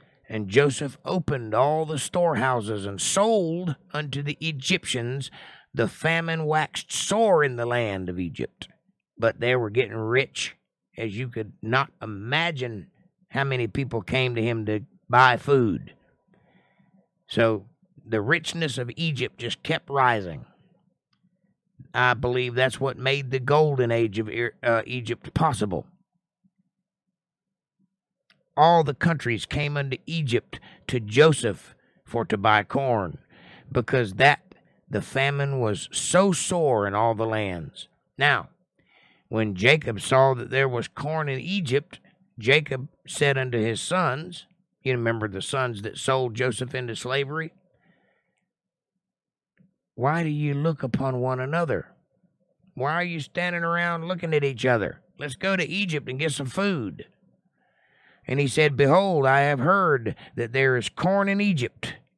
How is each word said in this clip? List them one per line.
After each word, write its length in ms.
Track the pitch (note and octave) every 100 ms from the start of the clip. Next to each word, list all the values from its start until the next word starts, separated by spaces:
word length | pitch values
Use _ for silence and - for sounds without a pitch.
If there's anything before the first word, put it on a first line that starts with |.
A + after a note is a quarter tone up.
| _ _ -
and 200 | A2 G2
Joseph 500 | A2 C#3+ C3 C#3+ -
opened 480 | - F3+ - C#3 A2+
all 320 | G#2+ C#3 D#3
the 140 | D#3 D3+
storehouses 880 | - F3+ E3+ C#3+ C3 B2 G#2 G#2 G2+
and 140 | G2
sold 760 | - F#3+ G#3+ A3 E3 E3+ F3+ - _
unto 300 | D3 D3+ C#3
the 160 | C#3+ -
Egyptians. 920 | D#3+ C#3+ C3 F3+ - B2+ A#2+ C3+ C3 - - - _
The 140 | A#2+ A2
famine 560 | - D#3 E3+ E3 D#3+
waxed 480 | D3+ D#3 D3+ - -
sore 500 | - - G#3 A3+ E3+
in 140 | C#3+ A#2+
the 100 | A#2
land 420 | A#2+ A2+ G2 F2+
of 120 | F2+
Egypt, 480 | F2+ - - - - _ _ _ _ -
but 220 | A2 -
they 160 | A#2 B2+
were 140 | A2
getting 260 | A2+ A2+ A2+
rich 580 | A2 B2+ C3+ - - - _ _ _ -
as 200 | A2+ G2+
you 120 | B2+
could 260 | A#2 G#2+ -
not 300 | A2 B2+ C#3 -
imagine 880 | A2 G2+ G#2+ D3 E3+ C#3+ B2 G#2+ - _ _ _ _
how 120 | C3
many 240 | C#3 B2+ A#2
people 360 | C#3 B2+ A2+
came 320 | - C3+ B2+ A#2
to 60 |
him 220 | A2+ A2+ G#2+
to 180 | G#2+ - _ -
buy 300 | A#2+ B2+ A#2+
food. 580 | - C#3 A2+ D2 - - _ _ _ _ _ _ _ _ _ _ _ _ -
So 400 | - A2+ G#2+ - _ _ _
the 160 | A2 A2
richness 580 | G#2 E3 D#3+ E3+ D#3+ A#2
of 140 | A#2+
Egypt 440 | - E3 C3 B2 -
just 260 | A#2+ -
kept 260 | - D#3+ -
rising. 540 | C#3 B2+ A2+ F#2 D2+ - _ _ _ _ _ _ _ _ _ _ _ _ - -
I 220 | B2 B2
believe 400 | A#2 B2 B2+ B2+
that's 240 | A#2+ C3 -
what 180 | C3+ B2
made 340 | C3+ C#3+ C3
the 100 | C3
golden 500 | B2 D3 D#3 C3+ A#2+
age 300 | A#2 A2+ G2+
of 80 | G#2+
E-, 220 | - A#2 -
uh, 200 | B2 A2+ -
Egypt 480 | B2+ A2+ A#2 -
possible. 520 | - D#3+ B2+ G#2 E2+ - _ _ _ _ _ _ _ _ _ _ _ _ _ _ _ _ _ _ _ _ _ _ _ _ _ _
All 300 | - D#3+ E3+
the 80 | D3
countries 540 | C3+ E3+ D#3+ A#2+ A2 -
came 320 | - D3 D3
unto 180 | C#3 C3
Egypt 560 | - E3 C#3+ A2+ - - - - -
to 120 | B2+
Joseph 760 | G#2 A2+ D#3+ C#3+ A2+ F2+ - - _ _
for 220 | - A#2 G#2
to 100 | G#2
buy 280 | G#2+ G#2+
corn, 520 | G2+ C#3 C3+ A2+ F2+ - _ - - - -
because 440 | B2 A#2 C3 A2
that 380 | G2 C3+ C#3+ _ - _ _ -
the 100 | G#2
famine 560 | - C3+ C#3 C#3+ C#3 C3+
was 300 | A2+ F#2+ -
so 420 | - - F3 G3
sore 540 | E3 - F3+ D3+ A#2 G2+
in 80 |
all 200 | G2+ A#2
the 120 | G#2+ A2+
lands. 600 | A2 G2+ F2 D#2 - - _ _ -
Now, 320 | C#3+ B2 - _ _ _ _ _ _ _ -
when 260 | A2+ A2
Jacob 460 | F#2 A#2 D#3 B2+ G#2
saw 340 | - C3 C3+
that 160 | B2+ A#2
there 180 | C3 C3+
was 180 | A#2+ -
corn 440 | - D3 D#3+ D3+
in 100 | C3
Egypt, 580 | D#3+ G3 C#3+ C3+ - - _ _ _ -
Jacob 500 | A2 D3 D3 C3+ C3+ _ -
said 320 | - C#3+ C3+
unto 200 | B2+ A#2+
his 220 | A2 A2
sons, 640 | - F#3 D#3+ C3 F3 F3 - _ _ _
you 100 | C3+
remember 360 | B2+ A#2 A2+ G#2+
the 120 | F#2+
sons 400 | - C#3 B2+ G#2+
that 160 | G#2 -
sold 380 | - C3+ B2
Joseph 400 | A2 B2+ A#2+ B2+
into 200 | C3 B2
slavery? 600 | A2 B2 C3+ C3+ D#3 D#3+ _ _ _ _ _ _ _ _ _ _ _ _ _ _ _ _ _ _ _ _ _ _ _ _
"Why 280 | - C3 E3
do 60 | D#3+
you 240 | D3 D3
look 300 | C#3+ D#3+ D3+
upon 380 | B2+ - C3+ B2+
one 200 | B2+ B2+
another? 540 | C3 E3 E3 F#2+ - _ _ _ _ _ _ _ _
Why 180 | - C3+
are 120 | E3
you 160 | F3 E3
standing 440 | C3+ - F3+ F3
around 420 | E3+ E3+ E3+ E3+ E3
looking 280 | F3+ E3+
at 100 | D3+
each 220 | C#3 A#2+ B2+
other? 340 | A#2+ F#2+ - _ -
Let's 180 | C#3+ B2
go 200 | F#3+ F#3+
to 100 | D#3+
Egypt 400 | F#3+ G3+ D3+ B2+
and 120 | C3
get 140 | D#3+
some 140 | C#3+ C3+
food." 600 | F#3 G3+ E3+ G#2 - - _ _ _ _ _ _ _ _ _ _ _ -
And 120 | C3+
he 80 | C#3
said, 300 | D#3 D3+ C3
"Behold, 480 | C#3 E3+ G3 D#3+
I 160 | C3+ C3+
have 200 | C#3+ C#3
heard 560 | C#3+ G3 F3+ C3+ A2 - - -
that 160 | A#2
there 240 | C3 C3+ B2+
is 140 | G#2+
corn 400 | - F3 G3 G3
in 100 | G3
Egypt. 540 | G#3 D#3+ A#2+ _ - - _